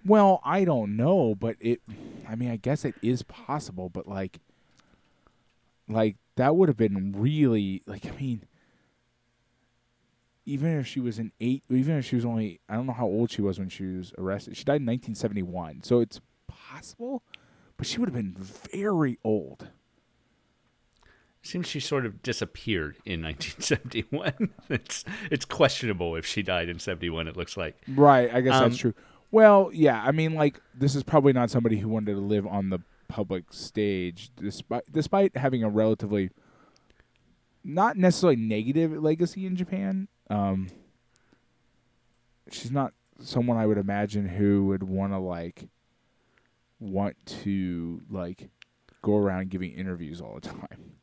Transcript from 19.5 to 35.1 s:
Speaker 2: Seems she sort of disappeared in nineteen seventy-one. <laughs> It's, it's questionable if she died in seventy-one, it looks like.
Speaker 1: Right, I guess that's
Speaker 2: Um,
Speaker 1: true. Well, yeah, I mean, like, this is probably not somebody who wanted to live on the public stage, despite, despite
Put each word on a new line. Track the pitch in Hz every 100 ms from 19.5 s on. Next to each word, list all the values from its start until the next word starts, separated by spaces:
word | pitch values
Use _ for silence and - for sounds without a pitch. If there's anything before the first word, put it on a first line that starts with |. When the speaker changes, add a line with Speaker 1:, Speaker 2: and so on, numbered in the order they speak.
| 67 - _ _ _ _ _ _ _ _ _ _ _ _ _ _ _ _ _
Speaker 2:
Seems | - 180 175
she | 147
sort | - 143 120
of | 101
disappeared | - 117 95 - - 98 76 -
in | - 85
nineteen | 80 73 - -
seventy-one. | - 143 - 117 107 143 170 - 208 -
<laughs> | -
It's, | 123 - - - 196 202
it's | 143
questionable | - - 139 - 120 95 87
if | 82
she | 80 -
died | 95 90 85
in | 85
seventy-one, | - 90 87 82 80
it | 82
looks | 87 -
like. | 82 - -
Speaker 1:
Right, | 135 147 135 123
I | 120
guess | 127 131
that's | 123
Speaker 2:
Um, | 123
Speaker 1:
true. | 123 104 - _ _
Well, | 214 220 202 190
yeah, | - 151 117
I | 110
mean, | 151 160
like, | 160 147 - _
this | 127 143
is | 139
probably | 131 160 139
not | 127 120
somebody | 127 117 110
who | 104
wanted | 110 107
to | 101
live | 101 104 98
on | 101 95
the | 92 - _ _
public | - 101 95 85
stage, | - - - 104 98 90 87 - -
despite, | 101 104 - 120 -
despite | 160 151